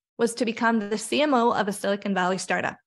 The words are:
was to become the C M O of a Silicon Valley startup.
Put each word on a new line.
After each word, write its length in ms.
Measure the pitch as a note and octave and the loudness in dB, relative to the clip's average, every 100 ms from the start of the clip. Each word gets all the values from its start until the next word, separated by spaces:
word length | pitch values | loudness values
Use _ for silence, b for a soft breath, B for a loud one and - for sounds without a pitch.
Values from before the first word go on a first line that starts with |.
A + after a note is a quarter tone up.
| _ - | _ -2
was 160 | A#3 | -2
to 100 | A#3 | 0
become 460 | A#3 A3 A#3 A3+ G3+ | -4 0 2 2 0
the 80 | G#3+ | -4
C 240 | - A#3+ | -2 0
M 120 | D4+ | 2
O 160 | B3+ A#3 | 4 4
of 160 | - G3 | 2 0
a 60 | |
Silicon 420 | F#3+ G3+ G3+ G3+ | -2 -2 -2 -2
Valley 240 | F#3 F3+ F#3 | 0 0 -2
startup. 380 | - F3+ - - | -2 -2 -2 -6